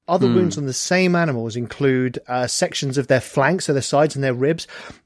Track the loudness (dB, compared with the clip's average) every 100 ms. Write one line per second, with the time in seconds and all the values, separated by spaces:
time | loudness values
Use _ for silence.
0 | -2 2 4 4 2 -2 -6 -6 -2 2
1 | 2 2 0 -2 -4 -6 -8 0 2 2
2 | 0 -4 -6 -4 -2 -2 -2 -2 -4 -2
3 | 2 2 2 2 2 2 0 -2 0 2
4 | 2 0 -2 0 0 -2 -6 -16 -20 -20